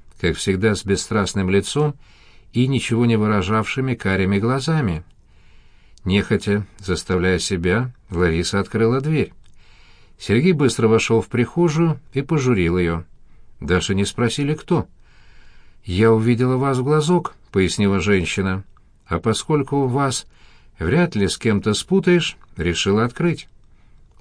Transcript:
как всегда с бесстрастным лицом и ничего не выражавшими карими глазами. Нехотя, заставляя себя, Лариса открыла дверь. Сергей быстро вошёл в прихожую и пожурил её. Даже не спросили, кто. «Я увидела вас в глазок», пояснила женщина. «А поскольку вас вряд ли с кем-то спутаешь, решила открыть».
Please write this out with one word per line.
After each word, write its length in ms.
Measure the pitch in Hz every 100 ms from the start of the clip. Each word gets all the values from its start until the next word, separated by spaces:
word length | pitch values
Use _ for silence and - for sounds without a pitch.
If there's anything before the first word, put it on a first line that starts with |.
| - -
как 160 | 87 80
всегда 380 | - 95 110 98
с 100 | 98
бесстрастным 640 | 98 - 107 92 101 92
лицом 460 | 98 95 147 151 143 - - - - -
и 140 | 117 131
ничего 380 | 135 - 117 120
не 100 | 113
выражавшими 800 | 107 107 90 110 104 - 131 120
карими 420 | 98 95 95 101
глазами. 640 | 110 135 131 160 117 82 - _ _ - - - - - _ - 95
Нехотя, 600 | 98 - - - 101 101 -
заставляя 600 | - 85 - 92 90 90
себя, 540 | - 92 87 104 127 - -
Лариса 500 | 87 87 82 87 98
открыла 420 | 95 110 113 127
дверь. 320 | 147 156 104 - - - - - - - - -
Сергей 320 | - 107 170
быстро 360 | 165 139 - 113
вошёл 340 | 110 - 113
в 60 | -
прихожую 720 | 113 120 - 170 151 165 143 -
и 80 | 135
пожурил 560 | 147 160 127 110 85 90
её. 260 | 85 85 85 - - - - -
Даже 360 | 73 90 - 98
не 100 | 101
спросили, 480 | - 117 - 143
кто. 340 | 151 - 165 - - - - - - - - - -
«Я 280 | - 90 113
увидела 460 | 113 110 117 127 127
вас 200 | 139 127
в 60 |
глазок», 520 | 127 156 147 180 175 - -
пояснила 480 | 98 92 - 101 98
женщина. 640 | 92 98 82 - 95 95 - - - _ _
«А 120 | 85
поскольку 680 | 113 110 - 151 135 143 135
вас 400 | 127 139 123 - - - - - -
вряд 380 | 82 143 175 104
ли 120 | 98
с 100 | -
кем-то 340 | 117 101 110
спутаешь, 640 | 104 - 190 180 175 160 - - -
решила 480 | 82 85 98 104 120
открыть». 420 | - 170 151 - - - - - - - _